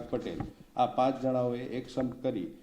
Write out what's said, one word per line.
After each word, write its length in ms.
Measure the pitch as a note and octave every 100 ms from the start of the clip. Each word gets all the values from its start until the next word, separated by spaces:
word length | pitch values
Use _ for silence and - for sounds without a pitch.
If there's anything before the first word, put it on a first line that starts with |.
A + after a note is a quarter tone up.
| -
પટેલ, 300 | A#2+ - E2 - - - -
આ 100 | B2
પાંચ 360 | - C3 C3+
જણાઓએ 360 | C3 B2+ B2 A#2+
એક 300 | B2+ B2+ -
સંપ 240 | - B2+ -
કરી 240 | C3 A2 E2+ -